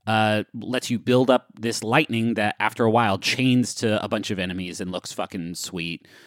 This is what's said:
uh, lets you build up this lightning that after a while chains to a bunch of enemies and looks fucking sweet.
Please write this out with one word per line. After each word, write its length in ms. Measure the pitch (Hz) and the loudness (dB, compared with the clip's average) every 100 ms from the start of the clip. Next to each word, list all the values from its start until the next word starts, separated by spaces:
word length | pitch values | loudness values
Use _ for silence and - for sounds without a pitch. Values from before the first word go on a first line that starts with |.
| - | -2
uh, 380 | 110 110 107 98 | 2 2 0 -2
lets 360 | 117 107 123 - | -8 -6 -4 -2
you 80 | 117 | -2
build 320 | - 123 131 | 4 4 6
up 180 | 123 - - | 4 2 -6
this 240 | 113 113 | -6 -4
lightning 520 | 110 139 160 113 113 | 0 0 2 0 0
that 220 | 107 104 - | 2 0 0
after 240 | 104 - | -2 2
a 60 | 117 | 4
while 280 | 113 110 95 | 4 2 0
chains 560 | - - 127 123 113 - | -2 0 2 4 2 -2
to 260 | 113 107 | -2 0
a 60 | 101 | -2
bunch 220 | 110 95 | -4 -4
of 80 | 98 | -4
enemies 420 | 92 92 90 85 | -4 -4 -6 -8
and 100 | 92 | -8
looks 220 | 90 - | -8 -8
fucking 440 | - 87 98 85 85 | -8 -6 -6 -8 -8
sweet. 500 | - 90 82 85 - - | -8 -6 -6 -8 -14 -20